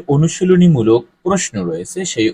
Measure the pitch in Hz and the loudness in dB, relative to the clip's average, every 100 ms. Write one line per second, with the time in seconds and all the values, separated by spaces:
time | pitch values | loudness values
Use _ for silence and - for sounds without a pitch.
0 | - 143 160 - 180 180 175 143 110 120 | 2 0 0 0 2 4 4 4 2 2
1 | - _ 180 190 - 104 87 80 92 180 | 0 _ -4 -4 -4 -8 -6 -8 -10 -10
2 | 185 120 110 | -8 -4 -4